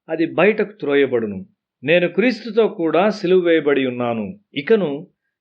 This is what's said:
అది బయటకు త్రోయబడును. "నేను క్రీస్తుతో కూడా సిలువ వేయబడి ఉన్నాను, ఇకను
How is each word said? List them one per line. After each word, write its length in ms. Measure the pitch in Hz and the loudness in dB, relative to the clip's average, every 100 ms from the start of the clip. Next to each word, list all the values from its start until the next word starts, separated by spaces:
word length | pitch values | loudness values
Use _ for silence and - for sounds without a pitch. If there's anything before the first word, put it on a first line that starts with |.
| - | -10
అది 160 | 160 160 | -4 -2
బయటకు 460 | 127 190 220 208 | 2 2 2 -4
త్రోయబడును. 720 | - 143 143 139 120 110 98 92 _ _ _ | -6 0 2 2 0 -4 -8 -12 _ _ _
"నేను 240 | 127 175 175 | 0 2 2
క్రీస్తుతో 600 | 175 240 214 240 208 214 | 0 0 -2 -4 0 0
కూడా 420 | 170 165 156 208 | 0 0 2 2
సిలువ 300 | 208 175 185 | 0 2 2
వేయబడి 460 | 170 165 147 151 131 | 4 2 2 2 0
ఉన్నాను, 540 | 123 120 113 101 92 _ | -2 -4 -2 -6 -10 _
ఇకను 540 | 139 143 226 170 139 - _ _ _ | -10 0 0 0 -4 -10 _ _ _